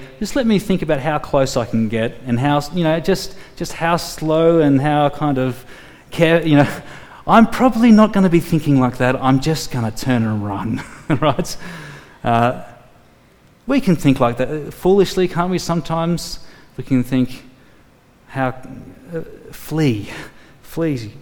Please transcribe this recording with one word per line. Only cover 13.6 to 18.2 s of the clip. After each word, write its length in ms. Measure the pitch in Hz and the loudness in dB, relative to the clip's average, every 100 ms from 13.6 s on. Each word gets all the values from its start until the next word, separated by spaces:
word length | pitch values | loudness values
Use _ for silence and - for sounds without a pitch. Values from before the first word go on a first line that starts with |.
| - | -4
we 140 | 277 | -2
can 160 | 196 170 | 2 2
think 240 | 143 131 | 2 2
like 160 | 120 120 | 2 0
that, 120 | 127 | -4
uh, 220 | 151 135 | -6 -10
foolishly, 560 | - 180 196 180 185 175 | -2 2 4 2 0 -2
can't 240 | 165 180 | -2 -2
we? 80 | 180 | -2
Sometimes 800 | - 170 - 165 165 170 - - - - - - | -2 -4 -2 -2 -2 -2 -6 -12 -14 -20 -18 -12
we 80 | |
can 180 | - 127 | -2 0
think, 400 | 120 131 123 - - - - - _ _ _ _ | 0 0 0 -4 -18 -20 -20 -20 _ _ _ _